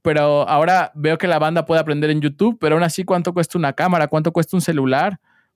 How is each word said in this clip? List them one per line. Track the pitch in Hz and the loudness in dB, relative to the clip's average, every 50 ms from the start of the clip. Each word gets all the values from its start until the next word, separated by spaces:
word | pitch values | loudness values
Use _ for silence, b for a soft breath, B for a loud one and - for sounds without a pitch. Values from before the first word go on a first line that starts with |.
| - | -2
pero | 170 151 151 147 147 147 147 139 - | -2 0 2 2 2 2 0 0 2
ahora | 151 147 156 170 185 185 165 - - | 2 2 2 4 2 2 2 0 -4
veo | 151 147 156 160 160 | -4 -2 -2 -2 0
que | - | 0
la | 180 165 156 | 0 0 2
banda | 151 156 165 170 156 | 0 0 0 -2 0
puede | - 165 160 | 0 0 0
aprender | 156 156 147 147 147 151 | 0 0 -2 -2 0 0
en | 151 151 | 0 0
YouTube, | 147 151 147 - 202 233 233 - | -2 -2 -2 0 0 0 0 0
pero | - 151 151 | 0 0 2
aún | 165 175 | 2 0
así, | 165 - - 185 | 0 -2 -4 -4
¿cuánto | 180 190 175 165 180 170 | -2 -2 -2 -2 -2 -2
cuesta | 175 165 - - 180 | -2 -2 -2 -2 -2
una | 160 139 139 | -2 -2 -2
cámara? | - 151 - 180 170 151 147 | 0 0 0 2 2 0 0
¿Cuánto | - 156 156 170 165 | 0 0 -2 0 0
cuesta | - 160 - - | 0 -2 0 0
un | 185 | -2
celular? | 160 - 165 147 135 131 127 139 160 202 196 - _ _ _ _ _ _ _ | -2 0 -2 0 0 0 2 0 0 -2 -4 -8 _ _ _ _ _ _ _